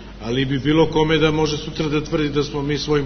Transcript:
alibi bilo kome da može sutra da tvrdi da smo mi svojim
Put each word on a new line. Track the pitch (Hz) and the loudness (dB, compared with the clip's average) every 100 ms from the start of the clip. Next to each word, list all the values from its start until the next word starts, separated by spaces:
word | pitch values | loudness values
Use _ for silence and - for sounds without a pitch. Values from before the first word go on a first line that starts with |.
| - - 110 | -16 -12 -4
alibi | 127 135 139 | -2 0 0
bilo | 139 160 156 | 2 4 4
kome | 160 156 160 | 2 2 4
da | 156 | 4
može | 156 156 151 | 2 0 -2
sutra | 156 147 156 | -6 -4 -2
da | 147 | -2
tvrdi | 147 160 147 | 0 -2 0
da | 143 | 0
smo | 143 147 | -2 -4
mi | 143 143 | -2 -4
svojim | 151 147 | 0 0